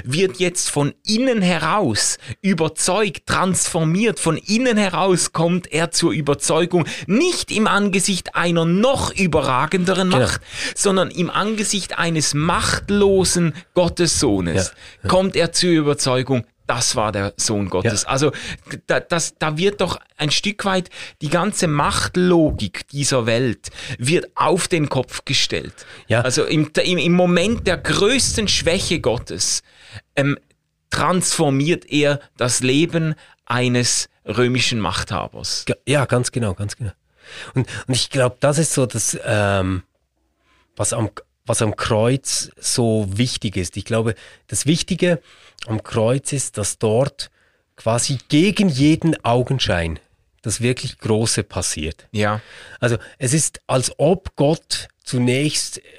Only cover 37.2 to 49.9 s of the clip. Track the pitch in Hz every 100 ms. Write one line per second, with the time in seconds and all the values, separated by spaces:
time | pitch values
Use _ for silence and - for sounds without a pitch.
37.2 | - - - 135 - 113 - 123 - 135
38.2 | 123 - 143 151 151 147 123 117 - -
39.2 | - 107 101 98 92 90 - _ _ _
40.2 | _ _ _ _ _ - 104 123 107 -
41.2 | - _ - 117 110 - - 110 117 135
42.2 | - - - - - - 117 110 98 98
43.2 | 123 - 107 95 87 101 - 113 113 -
44.2 | - - _ - 135 170 - 175 180 165
45.2 | - - - - 117 110 - 117 110 139
46.2 | - 139 - - 101 - 110 113 143 -
47.2 | - _ _ _ _ - - - - 131
48.2 | - 147 202 196 196 131 147 160 165 151
49.2 | 117 123 123 131 - 87 82